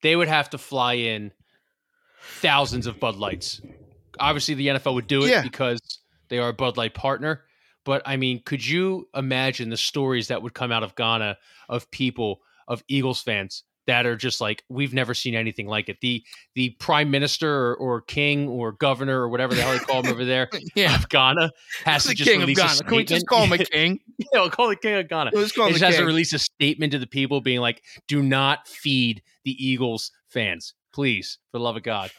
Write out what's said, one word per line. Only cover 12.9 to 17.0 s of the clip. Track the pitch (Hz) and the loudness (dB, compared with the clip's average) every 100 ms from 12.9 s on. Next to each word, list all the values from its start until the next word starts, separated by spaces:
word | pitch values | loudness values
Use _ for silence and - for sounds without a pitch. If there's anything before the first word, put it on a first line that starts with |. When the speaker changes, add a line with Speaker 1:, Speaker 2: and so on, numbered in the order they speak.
| 139 131 123 | 0 0 -2
Speaker 1:
fans, | - 107 95 - _ _ - | -2 -4 -4 -12 _ _ 0
that | 120 123 | 2 2
are | 117 | 0
just | 127 - | -2 -2
like, | 107 107 _ | -4 -4 _
"We've | 127 139 123 | -4 -2 0
never | - | -2
seen | - 131 113 | -2 -2 -2
anything | 113 104 101 | -4 -6 -4
like | 107 107 | -4 -4
it." | 127 | -6
The, | 123 120 - - _ - | -4 -4 -6 -20 _ -2
the | 127 - | -2 -2
prime | - 151 | 0 2